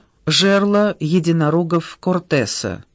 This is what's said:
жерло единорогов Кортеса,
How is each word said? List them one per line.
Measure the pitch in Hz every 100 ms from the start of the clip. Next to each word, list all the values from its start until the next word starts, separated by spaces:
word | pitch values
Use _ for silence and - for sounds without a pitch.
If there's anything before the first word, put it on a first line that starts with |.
| _ _ -
жерло | 151 196 196 202 202 208 -
единорогов | 156 180 160 165 151 165 170 170 - -
Кортеса, | - 180 170 147 107 - 107 90 -